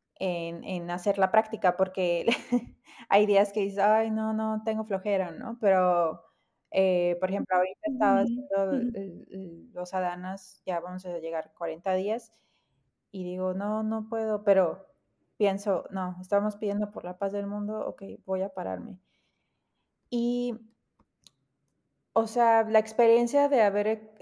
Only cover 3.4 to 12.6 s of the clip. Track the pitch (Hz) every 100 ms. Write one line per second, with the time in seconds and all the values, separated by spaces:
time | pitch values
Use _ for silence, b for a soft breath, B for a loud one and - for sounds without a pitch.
3.4 | 208 208 196 196 202 220 226 220 220 220
4.4 | 220 220 220 220 214 196 208 196 180 160
5.4 | - 233 208 185 185 175 165 175 b b
6.4 | b b _ 190 190 180 175 175 185 196
7.4 | 185 185 185 - - 254 202 233 233 240
8.4 | 247 196 196 262 240 202 196 170 - 190
9.4 | 185 165 165 180 180 190 180 180 185 196
10.4 | - - - 170 175 180 180 170 160 165
11.4 | 160 - 165 160 190 185 202 233 - _
12.4 | _ _